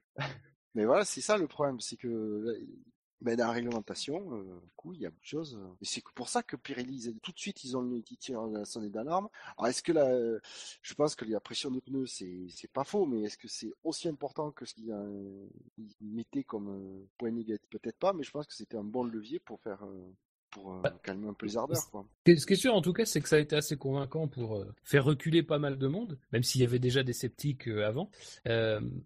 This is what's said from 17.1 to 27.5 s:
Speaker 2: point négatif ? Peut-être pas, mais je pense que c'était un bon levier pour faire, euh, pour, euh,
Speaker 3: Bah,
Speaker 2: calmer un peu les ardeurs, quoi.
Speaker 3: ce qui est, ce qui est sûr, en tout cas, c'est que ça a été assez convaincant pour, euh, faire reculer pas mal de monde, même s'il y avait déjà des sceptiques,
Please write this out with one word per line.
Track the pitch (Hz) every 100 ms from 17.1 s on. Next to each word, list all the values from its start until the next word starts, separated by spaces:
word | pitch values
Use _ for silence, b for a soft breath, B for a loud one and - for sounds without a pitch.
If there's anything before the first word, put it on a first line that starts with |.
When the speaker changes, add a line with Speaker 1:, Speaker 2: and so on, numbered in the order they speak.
| -
Speaker 2:
point | 117
négatif ? | 113 110 107 -
Peut-être | - 117 -
pas, | 180
mais | 185
je | 131
pense | 143 151
que |
c'était | - 110 117
un |
bon | 104 123 123
levier | 113 107 160
pour | - 107
faire, | 113 98 101
euh, | 95 92 98 _ _ _
pour, | 101 95
euh, | 92
Speaker 3:
Bah, | 92 90
Speaker 2:
calmer | - 95 107
un |
peu | 101 107
les | 110
ardeurs, | 135 127 -
quoi. | 104 98 _
Speaker 3:
ce |
qui | -
est, | 170
ce | -
qui |
est | 196
sûr, | 262
en | 214
tout | 175
cas, | 175
c'est | 226 160
que | -
ça | 156
a |
été | 151 151
assez | 147 143
convaincant | 135 135 139 160 156
pour, | 127 113 107
euh, | 101 -
faire | - 143
reculer | 131 143 165 165
pas | 156 151
mal | 147 135
de | 135
monde, | 170 233 143 _
même | 117
s'il | 123 127
y |
avait | 123 123
déjà | 123 131
des | 127
sceptiques, | 120 123 - 147